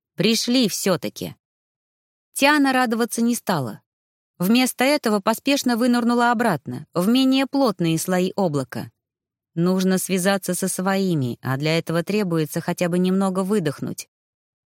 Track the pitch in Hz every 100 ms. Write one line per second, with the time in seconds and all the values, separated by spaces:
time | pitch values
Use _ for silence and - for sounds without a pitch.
0 | _ - 214 226 - 254 214 - 196 170
1 | 104 - 90 - _ _ _ _ _ _
2 | _ _ _ - 269 302 277 254 247 226
3 | 233 - 233 233 - 170 120 101 _ _
4 | _ _ _ - 180 240 254 - 254 294
5 | 233 208 220 226 - 277 247 233 254 240
6 | 233 240 240 233 233 156 - 123 151 -
7 | 185 254 262 262 269 277 262 196 165 160
8 | - 180 185 - 185 143 127 117 113 _
9 | _ _ _ _ _ 165 180 185 185 185
10 | - 185 185 196 - 180 190 - 190 196
11 | 196 160 123 - 127 135 151 165 160 165
12 | 165 208 190 165 151 170 170 175 175 180
13 | 185 190 196 185 190 214 147 - 131 -
14 | - _ _ _ _ _ _